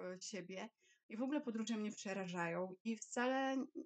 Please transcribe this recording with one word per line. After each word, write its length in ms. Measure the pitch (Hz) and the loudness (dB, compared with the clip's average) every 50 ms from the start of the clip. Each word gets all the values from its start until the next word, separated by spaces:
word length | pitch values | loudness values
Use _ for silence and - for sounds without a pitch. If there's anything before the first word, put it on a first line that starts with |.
| 185 | -4
e, 180 | 180 185 185 | -4 -4 -4
siebie. 480 | - - 214 185 180 180 185 185 208 226 - _ _ - - _ _ - | -6 -6 -4 -4 -6 -6 -6 -6 -6 -8 -10 _ _ -20 -20 _ _ -8
I 80 | 208 214 | -2 -2
w 60 | 262 | 0
ogóle 180 | 262 302 294 | 2 2 2
podróże 360 | 294 247 214 226 220 220 226 214 | 2 0 0 0 0 2 2 2
mnie 140 | 214 208 | 2 0
przerażają. 840 | 208 - - 202 190 196 190 175 175 180 170 165 170 175 185 185 185 - _ | -2 -4 -4 -2 0 0 0 0 0 2 2 2 2 2 0 0 -4 -4 _
I 140 | 220 226 220 | -4 -2 -2
wcale 680 | - - - 240 240 254 262 269 269 269 269 269 247 - - - - | -4 -4 0 2 4 4 4 4 4 4 2 2 0 -2 -4 -8 -6